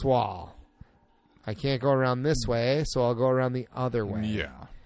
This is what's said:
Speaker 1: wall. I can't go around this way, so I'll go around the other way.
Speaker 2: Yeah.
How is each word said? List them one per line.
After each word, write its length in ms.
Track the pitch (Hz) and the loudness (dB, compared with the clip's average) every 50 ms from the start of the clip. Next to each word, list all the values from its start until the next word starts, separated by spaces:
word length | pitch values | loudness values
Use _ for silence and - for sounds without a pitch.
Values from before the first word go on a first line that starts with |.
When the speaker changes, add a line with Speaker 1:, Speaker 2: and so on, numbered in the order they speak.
| - | 2
Speaker 1:
wall. 500 | 135 127 120 107 98 95 87 85 - - - - - _ - - _ _ _ _ _ _ _ _ _ _ _ - | 2 4 2 2 0 -4 -8 -12 -14 -16 -20 -20 -20 _ -20 -20 _ _ _ _ _ _ _ _ _ _ _ -10
I 80 | 107 107 | -10 -6
can't 280 | - - 139 139 120 | -4 -2 -2 0 0
go 80 | 127 139 | 2 2
around 320 | 135 131 131 127 127 123 131 | 2 4 4 2 2 2 2
this 140 | 156 156 123 110 | 0 0 0 0
way, 360 | 120 120 117 117 127 139 156 156 | 0 0 0 2 2 2 0 0
so 160 | - - 131 123 | 0 0 2 2
I'll 120 | 120 123 | 2 2
go 120 | 113 131 | 2 2
around 240 | 127 127 127 127 127 | 2 2 2 2 0
the 160 | 123 127 120 - - | -2 -4 -6 -6 -4
other 300 | 127 127 127 117 117 107 | -4 -2 0 0 0 -2
way. 160 | 98 101 107 107 | -2 -2 -2 -2
Speaker 2:
Yeah. 240 | 107 107 101 76 69 - - - - - - - | -2 -2 -2 -4 -6 -8 -14 -18 -18 -18 -20 -20